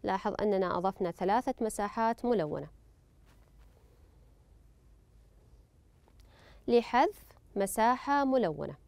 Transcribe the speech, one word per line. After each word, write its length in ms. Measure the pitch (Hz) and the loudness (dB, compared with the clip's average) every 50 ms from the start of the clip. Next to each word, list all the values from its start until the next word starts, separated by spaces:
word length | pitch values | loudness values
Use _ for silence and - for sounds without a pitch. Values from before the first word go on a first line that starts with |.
| - | -4
لاحظ 320 | 208 190 202 - 214 - - | -4 -4 -2 -4 -4 -4 -2
أننا 380 | - 214 202 185 190 175 - 180 | 0 0 2 2 0 0 -2 0
أضفنا 320 | 175 190 190 - 196 170 | -2 -2 -2 0 -4 -4
ثلاثة 440 | 170 - 190 185 202 240 254 - 254 - | -2 -2 -2 0 0 0 0 -2 -4 -2
مساحات 640 | 240 220 - - 208 208 - 240 226 226 233 - - | -4 -4 -2 -4 -6 -4 -2 -2 0 0 0 -2 0
ملونة. 440 | 240 247 202 160 151 160 151 143 151 - - - - - - - _ - - - - - - - _ - - - - - - - - - - - - - - - - - _ - - - - - - - _ _ - - - - _ _ - - - - - - - - - - _ _ - _ - _ - _ - - - - - - - - - - - - - | 0 0 0 0 -2 -4 -8 -10 -12 -16 -20 -20 -20 -20 -20 -20 _ -20 -20 -20 -20 -20 -20 -20 _ -20 -20 -20 -20 -20 -20 -20 -20 -20 -20 -20 -20 -20 -20 -20 -20 -20 _ -20 -20 -20 -20 -20 -20 -20 _ _ -20 -20 -20 -20 _ _ -20 -20 -20 -20 -20 -20 -20 -20 -20 -20 _ _ -20 _ -20 _ -20 _ -20 -20 -20 -20 -20 -20 -20 -20 -20 -20 -12 -2 2
لحذف 560 | 233 240 226 - - 240 294 403 415 - - - - - _ - - | 2 2 2 4 2 2 2 2 0 -8 -20 -20 -20 -20 _ -10 -4
مساحة 680 | 202 196 190 - - 220 233 254 247 - - 285 285 285 | -2 -2 -2 0 2 2 2 2 0 0 0 0 2 2
ملونة 520 | 269 262 262 226 170 151 151 147 143 147 - - | 2 2 2 2 2 -2 -4 -8 -10 -10 -14 -18